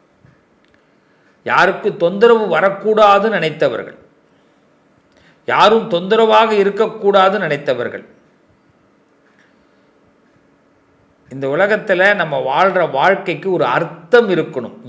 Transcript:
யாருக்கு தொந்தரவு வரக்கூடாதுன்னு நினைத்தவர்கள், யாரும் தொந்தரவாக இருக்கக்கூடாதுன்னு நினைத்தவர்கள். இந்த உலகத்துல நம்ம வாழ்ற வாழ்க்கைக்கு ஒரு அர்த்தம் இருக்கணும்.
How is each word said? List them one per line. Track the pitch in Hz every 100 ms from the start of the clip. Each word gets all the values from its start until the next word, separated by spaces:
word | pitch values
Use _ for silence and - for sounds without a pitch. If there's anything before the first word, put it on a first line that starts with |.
| _ _ _ _ _ _ _ _ _ _ _ _ _ _ -
யாருக்கு | 147 175 185 214 151
தொந்தரவு | 170 196 233 226 202 156
வரக்கூடாதுன்னு | 190 190 208 214 208 202 220 196
நினைத்தவர்கள், | 160 156 147 107 95 - _ _ _ _ _ _ _ _ _ _ _ _ _ _ -
யாரும் | 131 190 226 190
தொந்தரவாக | 175 190 220 220 214 226 208
இருக்கக்கூடாதுன்னு | 196 202 214 - 202 196 190 202 165
நினைத்தவர்கள். | 147 151 123 110 95 - _ _ _ _ _ _ _ _ _ _ _ _ _ _ _ _ _ _ _ _ _ _ _ _ _ _ _ _ _ _ _ -
இந்த | 135 135
உலகத்துல | 147 202 208 185 180 196 196
நம்ம | 160 139 127
வாழ்ற | 147 190 180 156 135
வாழ்க்கைக்கு | 170 196 180 151 190 170
ஒரு | 127 139
அர்த்தம் | 165 - - 240 214
இருக்கணும். | 165 - 135 107 -